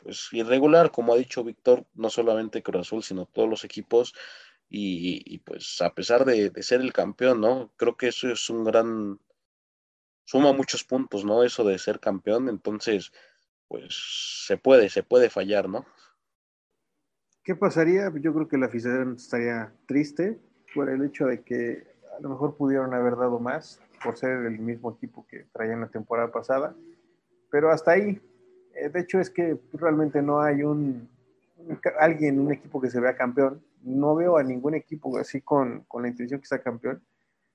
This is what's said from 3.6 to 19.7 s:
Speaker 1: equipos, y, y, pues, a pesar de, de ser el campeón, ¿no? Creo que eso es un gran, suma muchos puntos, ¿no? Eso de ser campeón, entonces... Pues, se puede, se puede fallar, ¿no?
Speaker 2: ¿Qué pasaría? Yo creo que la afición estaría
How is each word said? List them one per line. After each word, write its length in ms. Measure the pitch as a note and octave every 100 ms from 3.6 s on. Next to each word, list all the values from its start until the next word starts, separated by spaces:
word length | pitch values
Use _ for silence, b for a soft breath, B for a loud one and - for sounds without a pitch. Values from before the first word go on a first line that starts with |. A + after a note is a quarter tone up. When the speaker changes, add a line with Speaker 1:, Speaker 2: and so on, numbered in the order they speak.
Speaker 1:
equipos, 500 | G2+ - - A#2 B2 B B B B B _
y, 540 | G#2 G2 F2 F2+ - -
y, 140 | -
pues, 420 | - - - -
a 140 | E2+ -
pesar 300 | - A#2+ C3
de, 260 | A2+ G2+
de 100 | -
ser 200 | - B2
el 120 | C3
campeón, 480 | G#2+ F#2+ - B2+ A#2+
¿no? 300 | A2 C3 A2 -
Creo 220 | A#2+ -
que 120 | B2
eso 200 | - B2+
es 220 | A2+ -
un 120 | A#2
gran, 560 | A2 A2+ A2+ A2 G2+ G2 _ _ _ _ _ _ _ _ _ _ -
suma 280 | C3 D3
muchos 300 | C3+ C3 -
puntos, 420 | - C3 B2+ G2+ G2+
¿no? 180 | A2+
Eso 200 | B2 -
de 160 | G#2 F#2
ser 200 | - G#2
campeón, 500 | G#2+ G2 G#2 A#2 C3
entonces... 640 | G2+ G#2 G#2+ - G2+ - b b b b _ _
Pues, 760 | - - - - - - - -
se 120 | F#2+
puede, 320 | C3+ C3 G2+
se 120 | G2
puede 300 | - B2+ A#2
fallar, 360 | G2+ G2 G#2 F#2
¿no? 200 | A2 - b b _ _ _ _ _ _ _ _ _ _ _ _ _
Speaker 2:
¿Qué 120 | - F3
pasaría? 580 | G3 D#3+ D#3+ F#3+ G3 D#3
Yo 100 | D#3+
creo 160 | D#3 D3+
que 120 | C3+
la 80 | B2
afición 480 | A#2+ B2 B2+ B2+ A#2+
estaría 580 | - A#2+ A#2+ A#2 A2